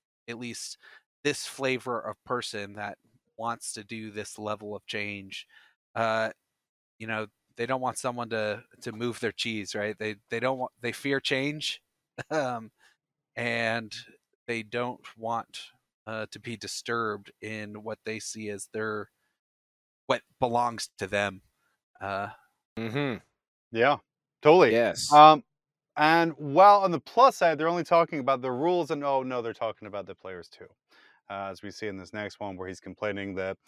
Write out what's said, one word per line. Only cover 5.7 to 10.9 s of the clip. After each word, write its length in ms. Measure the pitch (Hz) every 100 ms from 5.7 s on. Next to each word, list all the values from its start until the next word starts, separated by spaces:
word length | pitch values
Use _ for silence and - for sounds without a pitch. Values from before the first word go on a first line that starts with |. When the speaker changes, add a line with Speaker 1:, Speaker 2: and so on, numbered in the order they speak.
| _ _ 110
Speaker 1:
uh, 360 | 113 110 110 - _ _ _ _ _ -
you 80 | 110
know, 200 | 110 107 _ _ -
they 80 | 117
don't 160 | 131
want 160 | 127 -
someone 300 | 131 120 113
to, 340 | 110 107 104 - -
to 100 | -
move 280 | 107 120 113
their 120 | 113
cheese, 440 | - 120 110 98 107
right? 220 | 104 104
They, 180 | 107 104 -
they 100 | 117
don't 200 | 123 131
want, 120 | 127 _
they 100 | 120